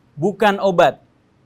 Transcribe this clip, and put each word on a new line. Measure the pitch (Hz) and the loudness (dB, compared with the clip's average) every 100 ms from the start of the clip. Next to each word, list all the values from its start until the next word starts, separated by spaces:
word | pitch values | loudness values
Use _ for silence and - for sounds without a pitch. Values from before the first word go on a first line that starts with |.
| _ - | _ -6
Bukan | 180 202 214 202 | -6 -2 -2 0
obat. | 196 175 151 - _ _ _ _ | 0 2 2 0 _ _ _ _